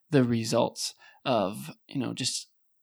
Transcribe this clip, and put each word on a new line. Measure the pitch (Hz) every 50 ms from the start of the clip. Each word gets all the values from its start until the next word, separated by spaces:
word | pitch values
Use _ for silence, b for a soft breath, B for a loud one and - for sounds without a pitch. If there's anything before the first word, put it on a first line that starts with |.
| b _
the | 151 139 127
results | 120 120 117 113 110 113 117 120 - - - - - - b b b b b _
of, | 143 127 110 98 92 107 127 139 156 - - _ -
you | - 139
know, | 120 117 117
just | - 127 - - - - - _ _ _ _ _ _